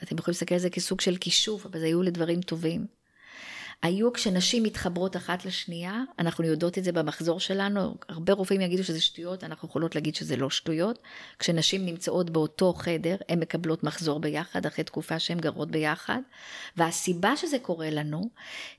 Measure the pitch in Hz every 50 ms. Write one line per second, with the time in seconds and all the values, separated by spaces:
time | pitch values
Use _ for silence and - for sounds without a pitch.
0 | - - 156 165 - - 175 - 175 175 180 175 180 180 175 - 180 - 185 190
1 | - 196 180 185 - 180 170 - - - 214 202 - - - 165 160 160 165 175
2 | 185 185 170 170 170 160 170 175 180 - 165 165 170 160 165 - - - - _
3 | _ _ _ _ - - - - - - - - - - - - - 165 180 196
4 | 220 240 247 - - 226 185 180 180 - - 240 220 208 202 - - 185 175 180
5 | 180 190 185 180 180 - 175 180 - 190 180 - - - 170 170 170 180 202 226
6 | 262 269 - - 170 165 165 - 170 165 156 156 170 175 180 196 185 175 175 170
7 | 156 151 147 - 165 165 165 190 - - 190 196 196 202 202 202 185 160 - -
8 | - - - 160 165 185 202 202 190 185 202 196 190 180 175 185 190 185 165 160
9 | 160 - - - 165 175 185 190 - 160 160 - - 165 - 143 165 165 - 156
10 | 151 151 151 - 156 156 147 120 135 135 - - - - 165 156 170 214 240 -
11 | - - - - - - - - - - 170 165 151 - - 190 190 180 170 170
12 | - - - 180 180 170 165 165 156 151 - - 190 185 170 - 156 175 170 160
13 | 156 165 185 196 - - 175 170 160 - - 165 170 160 160 160 - 147 147 -
14 | 165 160 143 151 - 151 147 151 175 - - 175 190 151 - - 160 - - -
15 | 156 - 165 160 - - 170 175 160 151 - - - 170 - 160 156 151 156 165
16 | - - - 254 262 - - - - - - - - - - 175 170 165 170 -
17 | - - 185 170 180 202 262 294 - 330 285 254 247 - 180 165 160 156 156 151
18 | 151 151 151 160 190 240 - - - - - - - - -